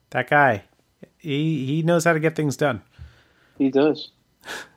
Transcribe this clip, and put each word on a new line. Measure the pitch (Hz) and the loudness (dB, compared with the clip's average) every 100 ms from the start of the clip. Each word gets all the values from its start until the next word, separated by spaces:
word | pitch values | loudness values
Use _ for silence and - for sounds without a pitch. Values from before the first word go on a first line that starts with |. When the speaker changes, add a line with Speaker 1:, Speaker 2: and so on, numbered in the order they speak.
| _ | _
Speaker 1:
That | 127 123 | -6 0
guy, | 147 139 104 - _ _ _ - _ | 4 4 2 -6 _ _ _ -20 _
he, | 160 139 160 151 131 | -6 -4 -2 -2 -2
he | 156 | -2
knows | 160 170 | 2 2
how | 170 | 2
to | 160 | 0
get | 160 160 | 0 -2
things | 147 - | -4 0
done. | 147 107 - - - _ _ _ _ - | -2 -2 -10 -20 -20 _ _ _ _ -4
Speaker 2:
He | 135 | 0
does. | 135 151 135 - _ _ _ - - - | 2 2 0 -8 _ _ _ -16 -16 -16